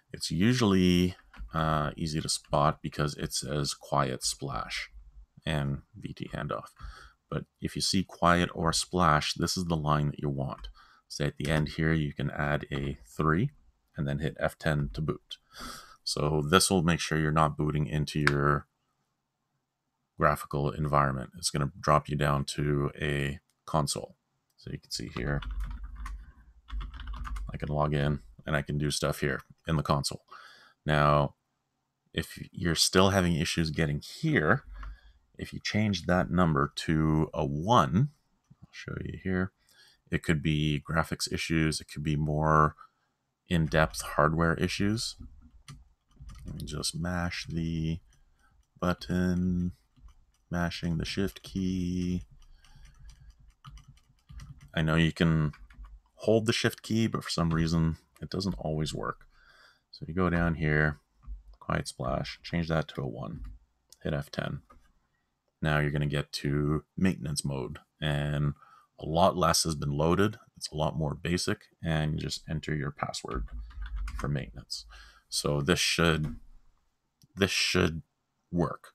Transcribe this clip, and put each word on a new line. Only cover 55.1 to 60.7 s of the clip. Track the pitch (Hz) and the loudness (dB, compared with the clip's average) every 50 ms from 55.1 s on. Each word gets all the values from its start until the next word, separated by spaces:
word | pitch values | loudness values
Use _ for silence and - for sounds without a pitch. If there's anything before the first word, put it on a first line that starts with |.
can | - - 87 82 80 80 78 73 - - - - - - - - - - _ _ _ | 4 4 4 4 4 4 2 0 -4 -8 -16 -20 -20 -20 -18 -18 -20 -20 _ _ _
hold | - - 107 107 113 107 | -2 2 4 4 4 4
the | 110 117 | 2 0
shift | - - 113 - - - | 2 0 -2 -2 -4 -4
key, | - 110 113 113 | -2 0 0 0
but | 107 - 71 - | 0 0 -4 -6
for | - | -4
some | - - 85 82 | -2 0 2 2
reason | 80 80 82 80 82 82 80 80 80 - _ _ _ _ | 2 2 2 2 2 2 2 2 0 -4 _ _ _ _
it | 80 - | -10 -6
doesn't | - 90 95 98 90 - | -6 -4 -2 -4 -4 -4
always | - 78 78 78 78 69 - | -4 -4 -2 -2 -2 -4 -4
work. | - 53 65 - - - _ _ _ _ - - - - _ _ _ _ _ | -4 -6 -6 -8 -8 -16 _ _ _ _ -20 -20 -20 -20 _ _ _ _ _
So | - - - | -18 -14 -12
you | - 80 | -6 -2
go | 92 92 87 | 0 2 2
down | 85 85 87 85 82 | 4 4 2 2 2
here, | 78 80 76 | 2 2 4